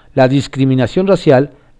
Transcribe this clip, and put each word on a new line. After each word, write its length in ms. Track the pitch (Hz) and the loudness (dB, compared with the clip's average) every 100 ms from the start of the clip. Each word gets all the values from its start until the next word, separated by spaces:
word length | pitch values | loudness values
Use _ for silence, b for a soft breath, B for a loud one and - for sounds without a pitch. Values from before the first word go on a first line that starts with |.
| _ | _
la 140 | - 131 | 0 0
discriminación 800 | 139 - 135 135 131 120 185 196 | 0 -4 -2 0 0 -2 -2 0
racial 420 | 180 160 131 143 b b _ | 0 2 2 0 b b _